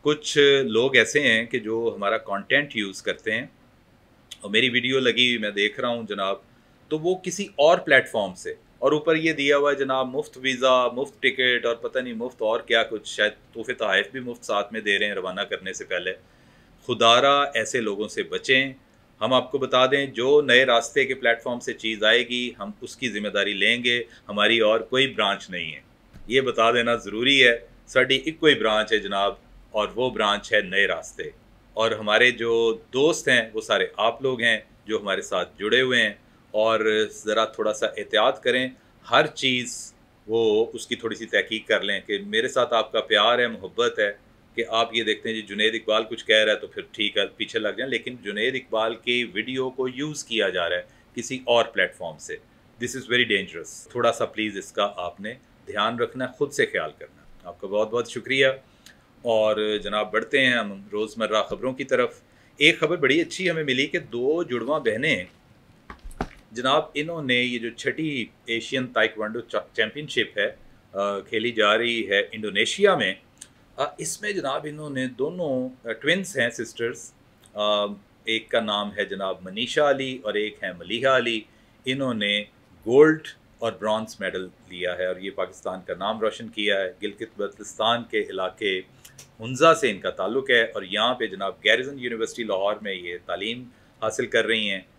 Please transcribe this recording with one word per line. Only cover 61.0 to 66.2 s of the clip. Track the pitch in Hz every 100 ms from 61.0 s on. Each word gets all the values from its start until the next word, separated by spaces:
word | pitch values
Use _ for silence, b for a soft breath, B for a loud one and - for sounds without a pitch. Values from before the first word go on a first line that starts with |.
| 107 113 107 107
ख़बरों | 101 101 127
की | 131
तरफ। | 135 123 120 - _ b b -
एक | 151 160
ख़बर | 156 175
बड़ी | 135 147
अच्छी | 170 - 185
हमें | 160
मिली | 147 127 151
कि | 175
दो | 123 120 131 165
जुड़वा | 175 120 117 151
बहनें, | 117 107 156 104 90 _ _ _ _ _ _ - - -